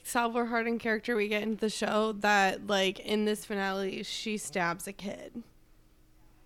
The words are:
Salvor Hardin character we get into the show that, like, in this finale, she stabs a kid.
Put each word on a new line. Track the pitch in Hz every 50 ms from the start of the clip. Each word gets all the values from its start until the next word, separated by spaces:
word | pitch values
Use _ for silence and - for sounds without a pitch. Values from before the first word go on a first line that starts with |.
| -
Salvor | - - 247 240 233 226 240 240
Hardin | 226 240 226 226 233 233 226
character | - 226 220 220 - 240 240
we | 214 202 208
get | 214 208 214
into | 220 220 -
the | 226 214
show | - - 214 190 214 214 220 220 208 202
that, | 208 208 208 202 196 190 190 - 208
like, | 202 202 190 190 190 190 -
in | - - 214 214 214
this | 214 214 214 -
finale, | - 214 196 196 196 190 196 196 190 - 214 202
she | - - - - 220 214
stabs | 208 - - - 196 175 170 170 185 - 196
a | 196
kid. | - 185 202 - - - - - 240 226 - - - - - - - - _ _ _ - _ - - - - - _ -